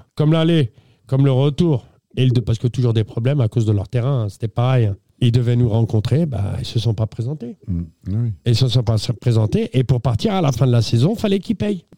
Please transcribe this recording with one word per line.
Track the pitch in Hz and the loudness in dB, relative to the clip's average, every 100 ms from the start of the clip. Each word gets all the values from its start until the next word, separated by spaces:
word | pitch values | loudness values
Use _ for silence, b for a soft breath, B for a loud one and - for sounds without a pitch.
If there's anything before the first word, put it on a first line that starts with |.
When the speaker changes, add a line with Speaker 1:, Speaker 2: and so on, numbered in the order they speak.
| - - | -8 -2
Speaker 1:
comme | 151 | 0
l'aller, | 160 160 165 120 b b b - | 2 2 2 0 b b b -4
comme | 135 139 | 0 2
le | |
retour, | 127 147 139 170 127 - _ _ - | 2 0 0 0 0 -4 _ _ 0
et | 127 | 2
le, | 120 | 2
parce | 120 113 | 0 -2
que | 123 | -2
toujours | 131 120 | 0 0
des | 110 | 0
problèmes | 104 117 123 147 | -2 -2 -2 0
à | 110 | 0
cause | 120 107 | 0 0
de | |
leur | 101 - | 0 -2
terrain, | 123 127 131 | -4 -2 -2
hein, | 107 | -4
c'était | - 110 | -6 -6
pareil, | - 123 131 104 | -2 2 2 0
hein. | 98 _ _ | -2 _ _
Ils | 123 | 0
devaient | 123 120 120 | 2 2 2
nous | 120 | 2
rencontrer, | 113 113 107 - 143 160 | 2 2 0 0 0 0
bah, | 98 98 92 | -2 -4 -6
ils | - | -4
se | 117 | -2
sont | 113 | -2
pas | 104 107 | -2 -4
présentés. | - 117 156 240 202 - | -6 -8 -8 -12 -14 -8
Speaker 2:
Mm. | 85 82 _ 87 | -6 -8 _ -8
Oui. | 107 120 92 120 | -4 -4 -4 -2
Speaker 1:
Ils | 110 | 0
se | 131 | 2
sont | 127 | 0
pas | 113 | 0
s-, | 110 - 113 | 0 -2 -4
présentés, | 123 110 107 202 226 - | 0 2 2 0 0 0
et | |
pour | 123 123 | 0 0
partir | 123 110 220 | 0 0 0
à | 190 | 0
la | 143 | 0
fin | 131 131 | 2 2
de | |
la | 120 | 2
saison, | - 117 160 226 | 2 2 2 0
fallait | 214 196 | 0 0
qu'ils | - 196 | -2 -4
payent. | 208 185 - | -4 -6 -10